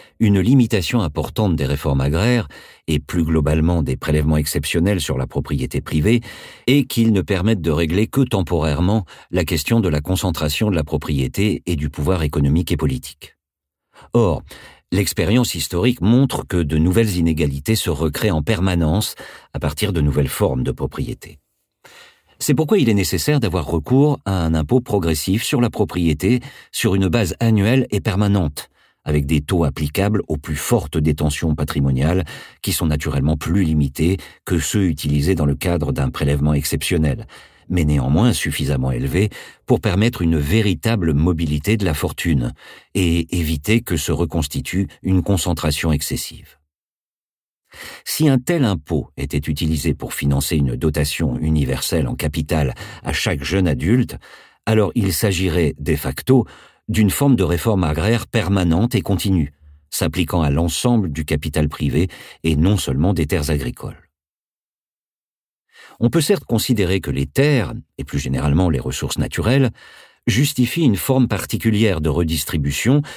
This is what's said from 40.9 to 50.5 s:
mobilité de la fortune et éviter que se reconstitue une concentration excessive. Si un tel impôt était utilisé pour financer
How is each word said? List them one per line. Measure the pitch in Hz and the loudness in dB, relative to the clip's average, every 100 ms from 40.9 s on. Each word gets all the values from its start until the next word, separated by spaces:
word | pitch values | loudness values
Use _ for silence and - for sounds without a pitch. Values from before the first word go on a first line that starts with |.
| 113 82 | 0 0
mobilité | 73 82 80 80 73 85 110 | 2 2 0 0 -2 0 0
de | 92 | 0
la | |
fortune | 76 78 - 87 73 60 - - - _ | -2 -4 -2 0 0 -2 -6 -16 -20 _
et | - 87 85 82 87 | 0 2 2 0 -2
éviter | 78 78 85 113 | -2 -2 0 0
que | - 82 | 0 -4
se | - | -2
reconstitue | 76 87 85 76 71 67 92 92 - | -2 0 -2 -2 -4 -4 -4 -4 -4
une | - 95 | 0 0
concentration | 87 95 - 85 82 73 82 | 2 0 0 -2 -2 0 0
excessive. | 76 - - - 80 - _ _ _ _ _ _ _ _ _ _ _ _ - - - | 0 -2 -6 -8 -14 -20 _ _ _ _ _ _ _ _ _ _ _ _ -20 -18 -14
Si | - - 156 | -8 2 4
un | 131 | 4
tel | - 175 | 2 0
impôt | 120 87 73 78 - - | 2 0 -2 -4 -4 -8
était | 69 73 | -6 -4
utilisé | 69 73 80 78 78 | -4 -2 -2 -2 -2
pour | 69 73 | -4 -6
financer | - 71 69 - | -4 0 0 0